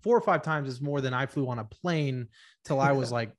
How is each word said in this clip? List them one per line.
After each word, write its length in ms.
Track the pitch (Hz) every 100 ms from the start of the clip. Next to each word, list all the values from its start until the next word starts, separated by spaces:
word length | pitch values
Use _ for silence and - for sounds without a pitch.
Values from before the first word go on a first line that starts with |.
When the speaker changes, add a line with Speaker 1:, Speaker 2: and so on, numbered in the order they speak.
Speaker 1:
four 140 | 208 240
or 40 |
five 200 | 226 165
times 280 | 160 156 135
is 100 | 123
more 220 | 143 143
than 120 | 131
I 120 | 127 135
flew 240 | 147 127
on 100 | 120
a 60 | 110
plane 640 | - 180 160 143 127 117 _ - _
till 160 | - 139
I 140 | 139
was, 180 | 139 120
Speaker 2:
<laughs> 80 | 120
Speaker 1:
like, 140 | 110